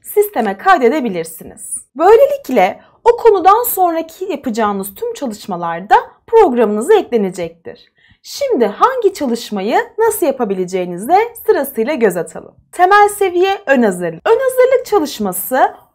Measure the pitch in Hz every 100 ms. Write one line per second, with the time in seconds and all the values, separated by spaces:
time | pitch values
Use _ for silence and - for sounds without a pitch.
0 | - 415 403 277 214 196 381 359 240 311
1 | 240 175 165 - 123 - - - - 254
2 | 349 453 554 554 392 247 185 - _ _
3 | 480 480 466 392 370 440 480 381 349 330
4 | 330 - 370 285 254 214 208 196 190 -
5 | 466 453 269 208 - 175 170 170 196 415
6 | 508 _ _ 453 370 240 208 214 285 427
7 | - 233 190 180 165 - - - _ _
8 | _ _ - - 554 349 208 - 440 523
9 | 415 - 277 226 - 208 196 349 480 -
10 | 453 415 311 269 220 185 180 185 180 175
11 | 240 381 466 - - 392 277 - 226 302
12 | 220 175 - - - _ _ - 370 415
13 | 415 - 392 349 381 403 - 269 220 180
14 | 175 165 - 480 523 508 508 523 - -
15 | 294 - 202 180 - 254 381 - _